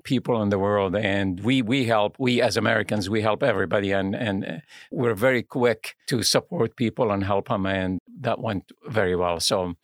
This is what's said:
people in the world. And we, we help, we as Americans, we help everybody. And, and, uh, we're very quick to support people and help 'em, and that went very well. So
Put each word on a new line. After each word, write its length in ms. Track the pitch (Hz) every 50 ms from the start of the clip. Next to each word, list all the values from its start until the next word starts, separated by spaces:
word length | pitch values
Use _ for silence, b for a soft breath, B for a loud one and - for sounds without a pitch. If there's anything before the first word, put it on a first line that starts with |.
people 400 | - - 139 120 - - 123 113
in 60 | 107 101
the 100 | 101 95
world. 220 | 95 101 104 101 98 95 87
And 440 | 104 107 98 98 101 98 98 90 87
we, 200 | 95 113 135 131
we 240 | 123 101 127 139 127
help, 320 | 113 117 107 104 104 - -
we 220 | 135 123 120 117
as 160 | 123 117 101
Americans, 540 | 113 107 113 113 110 104 - 110 104 92 95
we 100 | 107 110
help 220 | 104 110 104 107
everybody. 500 | 143 135 107 98 95 82 - 107 101 98
And, 220 | 98 98 95 95 104
and, 300 | - 127 107 98 95 -
uh, 100 | - 80 82 - B B B B B
we're 240 | B - 123 117 113
very 280 | 95 110 131 131 120
quick 520 | 104 - - 139 120 120 110 - - - - _ _
to 160 | - 139 117
support 520 | 107 - - 147 - - 180 165 117 113 -
people 340 | - 120 110 - - 131 110
and 100 | 101 98
help 280 | 98 95 104 98 - -
'em, 160 | 123 101 95
and 320 | 95 95 95 92 92 92 87 - - - 180
that 180 | 131 120 110 -
went 320 | - 113 104 - - - - _ - -
very 260 | 127 110 101 90 90
well. 260 | 87 90 87 87 82
So 340 | - - 113 98 92 90 87 -